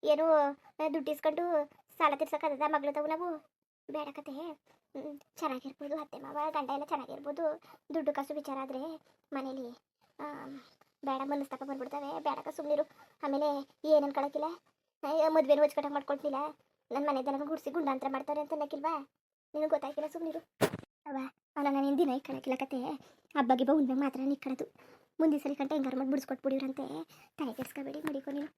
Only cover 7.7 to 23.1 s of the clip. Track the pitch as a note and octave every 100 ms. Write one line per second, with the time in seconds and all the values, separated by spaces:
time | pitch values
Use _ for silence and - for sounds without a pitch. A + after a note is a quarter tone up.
7.7 | - _ D#4+ C#4+ C#4+ C#4 D4+ C#4+ C4+ C4+
8.7 | C4 D4+ D#4+ _ _ _ C#4 C4+ C4 A#3+
9.7 | A#3+ _ _ _ _ D4+ C#4+ C4+ C#4 B3
10.7 | _ _ _ C#4 C4+ C4+ C#4+ C#4 C4 C4+
11.7 | C4+ A#3+ C#4+ C#4 D#4+ D#4 - - D#4 D4
12.7 | D4 D#4 - - _ D4 C#4 D4 C#4+ C#4
13.7 | _ D4+ D4+ C#4+ C#4 C#4 D4 D4+ E4+ _
14.7 | _ _ _ C#4+ D#4+ D#4 D#4+ C4+ C#4+ D4
15.7 | D4 C#4+ C#4+ C#4 C#4 D4 C4+ D4 - _
16.7 | _ _ B3+ D4 C4+ C4 C#4 C#4+ D#4+ -
17.7 | D4+ C#4+ C4 C4+ C4+ C4+ D4 D4 D#4 D4
18.7 | D4 D4+ D#4+ C#4 _ _ _ _ D4 D#4
19.7 | D4+ C4+ D4 D4+ E4 E4 D#4+ - _ -
20.7 | - - _ - C4+ C4 _ _ - C#4+
21.7 | C#4 C#4 C#4 D#4+ B3+ - C4+ C4+ C4 C4+
22.7 | C4 C4 D4 -